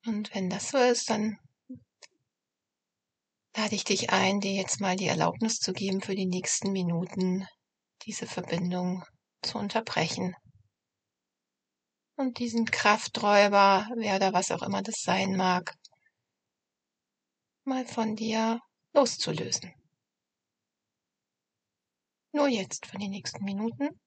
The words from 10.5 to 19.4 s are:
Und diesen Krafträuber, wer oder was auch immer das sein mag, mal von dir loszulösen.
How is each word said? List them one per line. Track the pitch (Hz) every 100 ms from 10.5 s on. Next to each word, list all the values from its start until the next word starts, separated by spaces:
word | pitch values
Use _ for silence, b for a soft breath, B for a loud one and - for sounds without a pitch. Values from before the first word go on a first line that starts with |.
| _ _ _ _ _ _ _ _ _ _ _ _ _ _ _ _ -
Und | 262 240
diesen | 240 226 226
Krafträuber, | - 208 220 - - 214 208 202 202 196 196 214 233
wer | 214 196
oder | 190
was | 180 190
auch | -
immer | - 196
das | 202 226
sein | - 190 190 190
mag, | 185 180 175 - - _ _ _ _ _ _ _ _ _ _ _ _ _ _ _ _ _
mal | - 262 247
von | - 220 214
dir | 220 220 220 233 _ _ _
loszulösen. | 311 247 - - 156